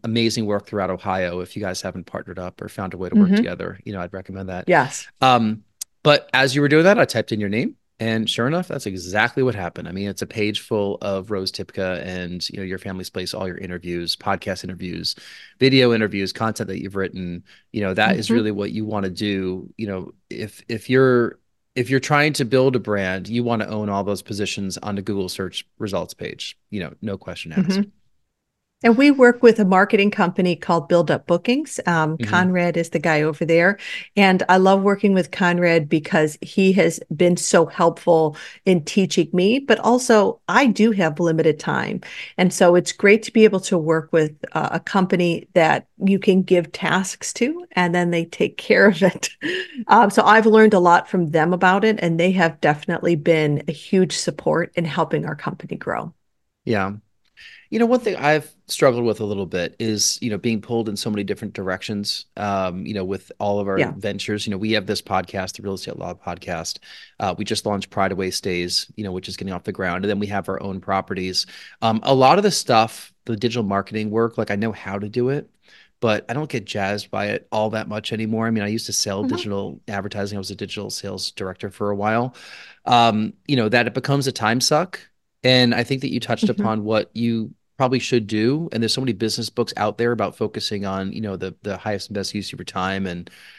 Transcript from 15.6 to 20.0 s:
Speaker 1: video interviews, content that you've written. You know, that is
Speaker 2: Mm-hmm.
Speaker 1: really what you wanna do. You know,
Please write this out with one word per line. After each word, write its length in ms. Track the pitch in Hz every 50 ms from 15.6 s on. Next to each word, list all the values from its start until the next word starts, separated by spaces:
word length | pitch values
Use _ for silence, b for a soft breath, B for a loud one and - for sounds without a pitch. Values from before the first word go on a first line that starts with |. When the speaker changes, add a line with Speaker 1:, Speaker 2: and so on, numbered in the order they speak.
Speaker 1:
video 320 | 127 135 131 135 127 120 117
interviews, 400 | 110 110 101 98 98 98 92 -
content 360 | - 113 113 107 - 113 90
that 120 | 95 -
you've 160 | - 98 98
written. 480 | 98 95 92 - 92 92 87 87 90 b b b b b _ -
You 100 | 110 104
know, 120 | 95 95
that 220 | 101 107 110 95
is 100 | - 110
Speaker 2:
Mm-hmm. 80 | 98 113
Speaker 1:
really 160 | 117 110 107 104
what 200 | 98 101 101 -
you 120 | 107 107
wanna 260 | 107 107 104 98 95
do. 600 | 90 92 107 104 101 98 95 92 92 92 - - -
You 100 | - 110 101
know, 260 | 98 92